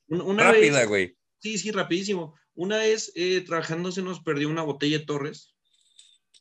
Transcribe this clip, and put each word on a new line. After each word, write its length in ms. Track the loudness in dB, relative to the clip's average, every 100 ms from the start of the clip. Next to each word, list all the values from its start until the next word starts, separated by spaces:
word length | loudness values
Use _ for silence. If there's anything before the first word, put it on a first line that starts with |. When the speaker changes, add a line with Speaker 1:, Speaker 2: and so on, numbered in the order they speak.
| -8
Speaker 1:
Una, 160 | -4
una 200 | -2 4 6
Speaker 2:
Rápida, 280 | 8 6 6
Speaker 1:
vez 80 | 4
Speaker 2:
güey. 300 | 2 0 -6 _ _
Speaker 1:
Sí, 180 | -8 -6
sí, 140 | -4
rapidísimo. 640 | -4 -2 -2 -2 -4 -6 -14 _ -10
Una 220 | -4 0
vez, 340 | 0 0 -4 -4
eh, 260 | -2 -2
trabajando 500 | -2 -4 -4 -6 -6
se 100 | -6
nos 200 | -6 -6
perdió 280 | -4 -2 -2
una 140 | -2
botella 360 | -4 -2 -2 -2
de 60 | -2
Torres. 480 | -6 -6 -10 -20 _ _ _ _ _ _ _ _ _